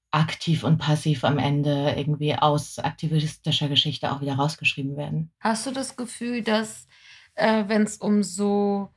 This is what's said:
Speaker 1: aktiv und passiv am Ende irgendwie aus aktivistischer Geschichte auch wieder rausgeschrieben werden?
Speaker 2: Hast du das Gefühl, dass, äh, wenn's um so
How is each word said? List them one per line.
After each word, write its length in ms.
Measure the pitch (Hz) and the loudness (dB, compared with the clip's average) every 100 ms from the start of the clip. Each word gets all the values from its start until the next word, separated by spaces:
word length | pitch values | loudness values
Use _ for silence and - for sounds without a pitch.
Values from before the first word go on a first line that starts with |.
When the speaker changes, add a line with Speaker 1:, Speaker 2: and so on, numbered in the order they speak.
| _ | _
Speaker 1:
aktiv 520 | 151 160 - - 160 | 0 2 0 0 0
und 140 | - 160 | 2 2
passiv 460 | 147 151 156 143 | 2 0 2 2
am 140 | - 147 | 2 2
Ende 560 | 139 143 147 143 143 143 | 2 2 2 2 2 0
irgendwie 380 | 143 147 151 | 0 0 0
aus 460 | - 151 147 - - | 2 2 2 -2 -6
aktivistischer 880 | 160 - 160 156 151 - - 151 147 | -6 -4 -2 0 0 -4 -4 -2 0
Geschichte 440 | 143 151 - 147 | 0 0 -2 -4
auch 100 | 139 | -2
wieder 140 | 139 135 | -2 0
rausgeschrieben 600 | 147 - 156 - 139 143 | 0 0 -4 -2 -4 -6
werden? 340 | 147 151 160 _ | -4 -4 -6 _
Speaker 2:
Hast 260 | 214 220 269 | -2 -2 -2
du 60 | |
das 240 | 262 262 - | -6 -8 -8
Gefühl, 480 | 233 - 240 240 | -10 -6 -4 -2
dass, 440 | 226 214 220 - - _ - - - - | 0 0 0 -8 -20 _ -20 -20 -14 0
äh, 300 | 214 220 202 | 2 2 2
wenn's 300 | 214 208 - | 2 2 0
um 260 | - 208 | 0 2
so 680 | 190 175 202 202 202 202 196 | 0 -2 0 0 0 -2 -6